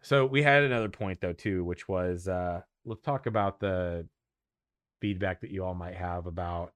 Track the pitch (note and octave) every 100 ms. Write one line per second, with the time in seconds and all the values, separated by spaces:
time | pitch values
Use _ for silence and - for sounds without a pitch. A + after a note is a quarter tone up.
0 | - C#3 C3 C#3 D3 C#3+ C#3+ A#2+ G#2+ -
1 | G2+ F2+ F2+ E2+ G#2+ F#2 F2 F2+ - F#2+
2 | F2+ F2 F2+ F2+ F2+ F2 - _ - A2+
3 | - C#3 A#2+ G#2+ G2 - G2+ F#2 F2 E2+
4 | E2+ _ _ _ _ _ _ _ _ _
5 | G#2 F#2 F#2+ F#2 - F#2+ F#2 F2+ F2 F2+
6 | F2+ F2 F2 F2 F2 E2+ F2